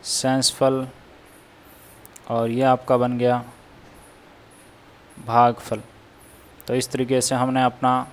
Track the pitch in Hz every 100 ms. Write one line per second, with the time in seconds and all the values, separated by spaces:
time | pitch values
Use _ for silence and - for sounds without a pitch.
0 | - - 131 135 131 - 135 131 131 -
1 | - - - - - - - - - -
2 | - - - 117 117 117 131 127 - 127
3 | 123 123 123 123 117 - - - - -
4 | - - - - - - - - - -
5 | - - 110 117 123 117 - 110 - -
6 | - - - - - - - 123 123 123
7 | 123 131 120 131 127 131 127 123 127 127
8 | 127